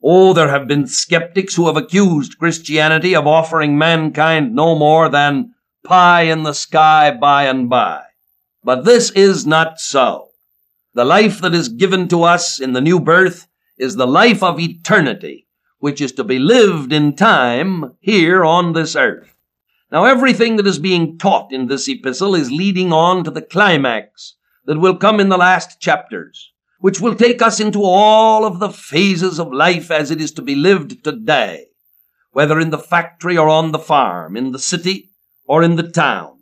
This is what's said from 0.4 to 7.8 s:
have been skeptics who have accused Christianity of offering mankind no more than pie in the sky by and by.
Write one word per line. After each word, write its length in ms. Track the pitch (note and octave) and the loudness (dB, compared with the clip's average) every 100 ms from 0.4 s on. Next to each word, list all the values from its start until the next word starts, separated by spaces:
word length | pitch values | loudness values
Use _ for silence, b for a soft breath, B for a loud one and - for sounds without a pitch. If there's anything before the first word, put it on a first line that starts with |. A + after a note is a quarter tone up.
| D3+ | 2
have 180 | C#3 C3 | 0 -2
been 200 | D3 C3 | -2 -2
skeptics 680 | - - E3 E3+ - - - | -6 -2 -4 -2 -6 -4 0
who 100 | E3+ | 0
have 100 | D#3 | 0
accused 600 | - F#3 G3 D#3 C3 - | -2 0 2 0 -4 -4
Christianity 760 | E3 E3 - C#3+ D#3 D#3+ F3+ | -4 -4 -4 0 0 0 0
of 120 | F3 D3 | 0 2
offering 500 | D#3+ D#3+ D#3+ D3+ D3 | 2 0 -2 0 0
mankind 760 | D#3+ E3 D#3 D3 D#3+ D#3+ C3+ | 2 0 -2 -2 0 0 -2
no 200 | A#2 D#3+ | 0 0
more 360 | D#3+ D3 D#3+ D#3+ | 2 2 4 2
than 420 | C#3+ C#3+ C#3 - _ _ _ | 2 0 -2 -6 _ _ _
pie 380 | - F3+ F3 F3 | 0 4 6 4
in 200 | E3 D#3+ | 2 -2
the 120 | D#3 | -4
sky 560 | C#3+ - D#3+ D#3 D#3 D3+ | -8 -2 2 4 4 2
by 340 | B2 C#3+ C#3+ | 2 2 2
and 240 | C#3 C3 B2 | 2 -2 0
by. 360 | B2+ | 0